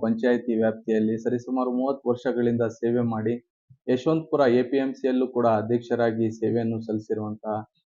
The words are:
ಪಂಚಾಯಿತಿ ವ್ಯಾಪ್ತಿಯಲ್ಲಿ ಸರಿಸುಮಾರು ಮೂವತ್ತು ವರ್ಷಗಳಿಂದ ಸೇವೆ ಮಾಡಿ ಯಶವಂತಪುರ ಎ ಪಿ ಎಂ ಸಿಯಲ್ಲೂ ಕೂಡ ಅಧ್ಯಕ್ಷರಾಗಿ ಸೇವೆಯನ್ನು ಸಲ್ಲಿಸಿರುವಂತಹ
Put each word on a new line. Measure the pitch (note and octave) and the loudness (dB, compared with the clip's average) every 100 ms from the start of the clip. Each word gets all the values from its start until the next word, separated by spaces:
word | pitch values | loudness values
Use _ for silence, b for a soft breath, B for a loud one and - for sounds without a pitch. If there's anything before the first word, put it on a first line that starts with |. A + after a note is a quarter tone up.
ಪಂಚಾಯಿತಿ | A2+ A2+ B2 A#2+ A#2+ A2+ | 0 0 2 2 0 2
ವ್ಯಾಪ್ತಿಯಲ್ಲಿ | A2 A2 - A2 G#2+ A2+ | 0 0 -2 0 2 0
ಸರಿಸುಮಾರು | A#2+ B2 A#2+ C3 B2 | -2 -4 -2 -2 0
ಮೂವತ್ತು | B2 C3 C3+ A#2+ | 0 -2 -2 -2
ವರ್ಷಗಳಿಂದ | A#2+ C3+ A#2+ A#2 A#2 | -2 0 0 2 2
ಸೇವೆ | A2+ A2+ A#2 A#2+ | -2 0 0 0
ಮಾಡಿ | A#2 A2 A2 A#2+ - _ _ - - | 0 -2 -2 -4 -8 _ _ -12 -2
ಯಶವಂತಪುರ | B2+ D#3+ D#3+ D#3+ D3 | 0 2 0 0 2
ಎ | C3+ B2 | 4 4
ಪಿ | A#2+ C3+ | 2 0
ಎಂ | C3+ | -2
ಸಿಯಲ್ಲೂ | C3 C3 B2+ B2+ | -2 -2 0 0
ಕೂಡ | B2 A#2 | 2 2
ಅಧ್ಯಕ್ಷರಾಗಿ | G#2+ A2 A#2+ A#2+ A#2 A#2 A2 A2+ | 2 0 -2 0 0 0 2 -2
ಸೇವೆಯನ್ನು | A2+ A2+ A2+ A2+ A2+ | 0 -2 0 -2 -4
ಸಲ್ಲಿಸಿರುವಂತಹ | A2+ G#2+ A2 G#2+ G#2+ G#2+ G#2+ G#2+ G#2+ _ | -4 -6 -4 -4 -4 -8 -6 -6 -8 _